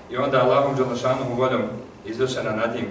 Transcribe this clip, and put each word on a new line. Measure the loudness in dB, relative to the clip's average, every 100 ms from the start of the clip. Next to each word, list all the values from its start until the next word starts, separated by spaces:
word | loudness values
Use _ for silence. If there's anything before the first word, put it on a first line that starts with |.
| -8
I | -4
onda | 0 4
Allahom | 4 4 4 2
dželle | 0 0
šanuhu | 0 0 -2 0
voljom | 2 0 -2 -6 -12 -14 -10
izvršena | -2 -2 0 -4
nad | -2 -2 -2
njim, | -6